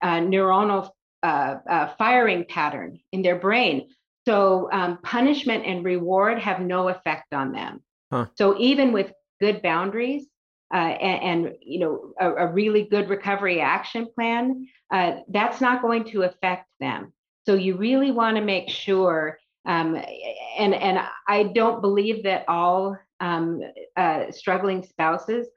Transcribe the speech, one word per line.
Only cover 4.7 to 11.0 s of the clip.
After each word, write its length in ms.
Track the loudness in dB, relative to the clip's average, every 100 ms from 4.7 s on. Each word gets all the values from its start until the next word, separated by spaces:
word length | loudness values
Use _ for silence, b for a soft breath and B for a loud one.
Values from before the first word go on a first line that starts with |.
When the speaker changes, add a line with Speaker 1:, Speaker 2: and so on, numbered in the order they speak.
Speaker 1:
um, 280 | -2 -2 -4
punishment 600 | -4 2 2 2 0 -2 -2
and 160 | -4
reward 540 | -2 -2 2 2 2 0
have 220 | -2 -2
no 280 | -2 0 0
effect 440 | -2 -4 -6 -6
on 180 | -4 -4
them. 300 | -6 -10 -12 _ _ -6
Speaker 2:
Huh. 140 | -4 -4 2
Speaker 1:
So 200 | 2 4
even 340 | 2 4 4
with 180 | 2 -2 -8 _ -2
good 220 | 0 0
boundaries, 640 | 0 0 -2 -2 -4 -4 -8 _ _ _ -6
uh, 40 | -2
and, 680 | -2 -2